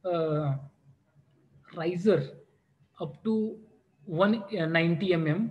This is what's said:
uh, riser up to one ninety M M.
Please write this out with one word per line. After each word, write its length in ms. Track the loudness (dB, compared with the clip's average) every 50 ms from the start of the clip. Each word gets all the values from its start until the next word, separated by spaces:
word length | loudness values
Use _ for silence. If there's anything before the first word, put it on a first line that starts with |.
| -2
uh, 500 | -2 0 0 0 0 0 0 0 -2 -2 -4 -6 -14 _ _ _ -20 -20 _ _ _ _ -20 _ _ _ _ _ _ _ -20 _ -16 -10
riser 560 | -4 -4 -2 -2 2 4 4 4 4 2 -4 -12 -20 -20 _ _ _ _ _ _ _ _ _ _ -10
up 220 | -10 -10 -10 -8 -4
to 340 | -2 0 0 -2 -4 -6 -12 -18 -20 -20 _ _ _ _ _ -12
one 400 | -6 0 2 4 2 2 0 -4 -6
ninety 600 | -4 -4 -2 2 2 2 4 4 2 0 2 0
M 140 | 2 2 2
M. 240 | 0 0 0 -2 -4